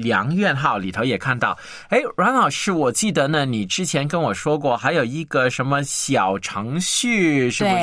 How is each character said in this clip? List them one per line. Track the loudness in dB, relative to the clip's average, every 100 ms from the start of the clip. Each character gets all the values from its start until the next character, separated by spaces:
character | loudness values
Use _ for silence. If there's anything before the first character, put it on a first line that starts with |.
良 | 0 2 2
院 | 2 2
号 | 2 0 0
里 | -2
头 | -2
也 | -2 0
看 | 0 0
到。 | 0 -2 -10 -18 -2
哎， | 0 0 0
阮 | 2
老 | 4 2
师， | 0 -2
我 | 0 2
记 | 0 0
得 | 2 2
呢， | 2
你 | 0 -2 -2
之 | -4
前 | -2 -2 -2
跟 | 0
我 | -2
说 | -2 -2 0
过， | 0 0
还 | 2
有 | 0
一 | 0 -4
个 | -4 0 0
什 | 0 -2
么 | -2
小 | -2 -4 0 2 2 0
程 | -4 -6 -4 -4
序， | -2 -2 0 2 2 2 2
是 | 0
不 | 0 2